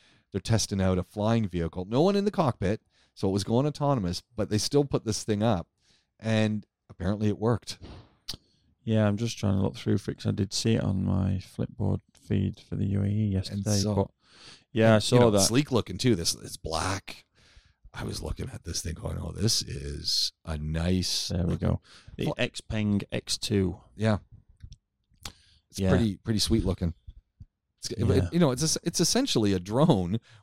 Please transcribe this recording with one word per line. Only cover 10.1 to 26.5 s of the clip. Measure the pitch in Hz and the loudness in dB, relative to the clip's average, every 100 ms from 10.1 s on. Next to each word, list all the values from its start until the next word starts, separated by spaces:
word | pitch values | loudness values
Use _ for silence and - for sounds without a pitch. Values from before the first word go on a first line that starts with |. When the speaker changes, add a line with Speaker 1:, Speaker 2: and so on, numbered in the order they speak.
Speaker 2:
it | - | -4
'cause | 107 | -2
I | |
did | 101 98 | -2 -2
see | - 117 | -2 0
it | 110 | 2
on | - 95 | 2 0
my | 95 95 95 95 | 0 0 0 -2
Flipboard | - - - - 98 95 - | -6 -8 -8 -4 -2 -2 -6
feed | _ - 107 95 - | _ -4 -2 0 -4
for | - 98 | -8 -4
the | 101 | -2
U | 98 | 0
A | 101 | 0
E | 101 | 0
Speaker 1:
And | 107 | 0
Speaker 2:
yesterday, | 95 92 104 98 104 | 0 -2 -4 0 0
Speaker 1:
so, | 101 | 2
Speaker 2:
but | 98 98 _ _ - - - _ | 0 -2 _ _ -20 -20 -20 _
yeah, | 107 110 | 2 6
I | 110 | 6
Speaker 1:
you | |
Speaker 2:
saw | - 123 | 6 6
Speaker 1:
know, | 120 | 6
Speaker 2:
that. | 104 | 6
Speaker 1:
sleek | 95 117 147 | 4 2 2
looking | 120 - 92 | 0 -2 0
too. | 123 101 | 2 2
This, | 82 | 0
it's | - - - | -4 -8 -12
black. | - 78 87 98 - - - _ _ - _ _ - | -4 -2 -2 -4 -8 -16 -20 _ _ -20 _ _ -18
I | - | -10
was | 107 92 | -8 -8
looking | 80 - - | -8 -6 -8
at | - | -10
this | - 85 | -10 -8
thing | - | -6
going, | 80 - 87 | -6 -8 -8
Oh, | 85 | -8
this | 85 104 - | -2 0 0
is | - 69 71 73 82 - - - - | -2 -8 -8 -8 -4 -2 -2 -6 -8
a | 78 | -6
nice | 76 80 85 92 90 - - | -4 -2 2 2 0 -2 -2
Speaker 2:
There | 87 | -2
we | - | -2
Speaker 1:
looking | - 90 | 0 0
Speaker 2:
go. | 87 - - - - | -2 -4 -20 -16 -8
The | |
Speaker 1:
fl- | 131 - | -4 -2
Speaker 2:
Xpeng | 123 - - 110 104 101 - | -4 -4 -6 -2 0 0 -2
X | - - - | -6 -6 -6
two. | - 101 92 92 - | -2 0 0 -2 -12
Speaker 1:
Yeah. | - 110 104 - - - - - - _ _ _ _ - - _ _ _ | -4 0 0 -4 -20 -20 -20 -20 -20 _ _ _ _ -18 -18 _ _ _
It's | - | -2
Speaker 2:
Yeah. | 190 | 2
Speaker 1:
pretty, | - 113 95 | 4 2 -2
pretty | - 107 | -2 0
sweet | - | 2